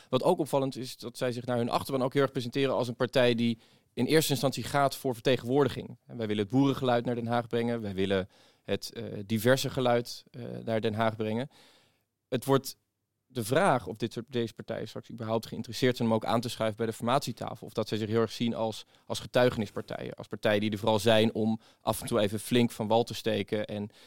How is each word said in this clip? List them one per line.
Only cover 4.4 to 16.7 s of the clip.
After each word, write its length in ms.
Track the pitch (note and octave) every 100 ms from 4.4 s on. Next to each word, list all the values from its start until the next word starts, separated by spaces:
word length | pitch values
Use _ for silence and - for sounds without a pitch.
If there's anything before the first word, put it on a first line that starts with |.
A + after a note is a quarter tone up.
| C#3 B2
gaat 320 | A2+ C#3+ C#3 -
voor 180 | C3+
vertegenwoordiging. 840 | A#2 C#3+ B2 A#2 C3+ C3+ - G2 A#2+ _
En 100 | B2
wij 100 | A2
willen 160 | G#2+
het 100 | G2+
boerengeluid 520 | C3 C#3 C3 C3 A#2+
naar 100 | A#2+
Den 120 | A#2+ A#2
Haag 200 | A#2+ A#2
brengen, 340 | A#2+ A#2 A#2
wij 140 | G#2
willen 340 | F#2 F#2+ G2 F#2 _ _ _
het, 280 | - G2+ -
eh, 120 | - G#2+ G#2 G2
diverse 440 | A2 A2+ C3+ C3+
geluid, 540 | C3+ B2+ A#2+ B2 - -
eh, 120 | B2+ A#2+ A#2+
naar 160 | B2 A2+
Den 140 | A2
Haag 220 | G#2+ A2+ A2
brengen. 320 | G#2+ A2 C#3 - - _ _ _ _ _ _
Het 160 | B2+
wordt 360 | C3+ C3+ - - _ _ _ _ _
de 180 | B2+
vraag 420 | G#2+ C3+ F#3+ C3 -
of 100 | A2
dit 160 | A2+
soort, 140 | - A2+
deze 260 | B2 A2+
partijen 340 | - - A2 A2+
straks 220 | A2+ -
überhaupt 360 | A2+ A2 A2+ -
geïnteresseerd 500 | F2 A2+ A2 B2+ A#2+
zijn 120 | A#2
om 60 |
ook 100 | A2+
aan 160 | - A#2
te 80 | A#2+
schuiven 280 | - A2